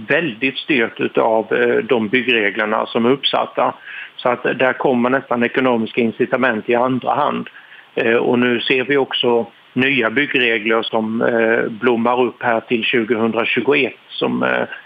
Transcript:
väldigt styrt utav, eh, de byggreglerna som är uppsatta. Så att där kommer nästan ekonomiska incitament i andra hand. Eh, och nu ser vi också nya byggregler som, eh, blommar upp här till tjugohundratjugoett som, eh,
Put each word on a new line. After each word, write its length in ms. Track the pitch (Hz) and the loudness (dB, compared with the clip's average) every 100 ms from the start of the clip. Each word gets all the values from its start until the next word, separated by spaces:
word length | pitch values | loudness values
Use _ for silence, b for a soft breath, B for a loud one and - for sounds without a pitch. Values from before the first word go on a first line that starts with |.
| 110 | -2
väldigt 480 | 143 170 107 131 131 | -2 -2 -4 -4 -4
styrt 440 | - 143 113 - | -2 0 0 -2
utav, 520 | 127 - 123 113 107 | -4 0 2 2 0
eh, 240 | 123 120 123 | 0 2 0
de 320 | 113 127 107 | 2 0 2
byggreglerna 800 | 127 117 117 101 101 107 110 113 | 0 2 2 0 0 0 0 0
som 200 | 123 117 | 0 2
är 40 | |
uppsatta. 640 | 139 - 127 120 - 127 - B B B - | 2 2 0 -2 0 -2 -2 B B B -4
Så 120 | 127 | -2
att 140 | 120 | 0
där 300 | 151 127 131 | -2 0 0
kommer 380 | 117 156 123 120 | 2 0 2 2
nästan 320 | 135 - 120 | 0 0 0
ekonomiska 580 | 117 - 127 120 110 - | 0 2 2 2 0 0
incitament 680 | 117 - 123 131 131 110 - | 0 0 -2 2 0 0 0
i 60 | |
andra 400 | 120 127 127 123 | 2 2 0 0
hand. 340 | 123 139 120 120 B B B B | 0 0 -2 -8 B B B B
Eh, 220 | - 120 120 | -4 2 2
och 220 | - 123 | 2 2
nu 220 | 123 120 | 2 0
ser 240 | - 135 | 0 -2
vi 120 | 123 139 | 0 0
också 500 | 131 - 123 117 110 - _ | 0 -2 0 0 -2 -10 _
nya 380 | 127 131 135 110 | -2 0 2 0
byggregler 720 | 113 143 139 123 113 107 113 | 0 0 0 0 0 0 0
som, 400 | 113 117 110 113 | 0 -2 -2 -2
eh, 480 | 127 117 113 117 123 | 0 2 2 2 -2
blommar 520 | 110 120 117 117 123 | -2 0 2 2 2
upp 200 | 123 - | 0 0
här 180 | 127 113 | -2 -2
till 240 | - 120 | -2 -4
tjugohundratjugoett 1120 | 107 127 110 113 113 110 113 - 117 147 120 - - | 0 -2 0 0 0 0 -2 -2 0 0 0 -6 -14
som, 320 | - 135 123 | -6 -4 -2
eh, 240 | 127 123 120 B | -2 -2 -4 B